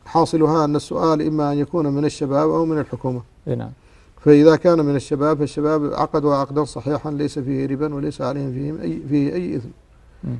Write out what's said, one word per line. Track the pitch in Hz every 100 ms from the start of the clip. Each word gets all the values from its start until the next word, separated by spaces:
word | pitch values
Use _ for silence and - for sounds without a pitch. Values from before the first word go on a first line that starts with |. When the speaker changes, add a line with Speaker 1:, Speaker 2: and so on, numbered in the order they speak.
| -
Speaker 1:
حاصلها | 160 156 165 151 160 147
أن | 147
السؤال | - 160 165 151
إما | 156 151 143
أن | 143
يكون | 139 175 147
من | 139 147
الشباب | - 139 139 156
أو | 160 165
من | 151
الحكومة. | - 123 131 123 - - 151
Speaker 2:
إي، | 120
نعم. | 113 131 - - - -
Speaker 1:
فإذا | 151 147 156 156
كان | 180 165 147
من | 139
الشباب، | - 143 151 147
فالشباب | 147 - 151 156 143
عقدوا | - 156 156 147 143
عقدا | 139 143
صحيحا | 143 123 131 147 156
ليس | 147 147 151
فيه | 127 135 135
ربا | 135 151 143
وليس | 151 -
عليهم | 127 143 139
فيهم | 127 143 160
أي، | 170 - 147
فيه | 147 143
أي | 180 175 139
إثم، | 113 - - - - -
Speaker 2:
مم. | 135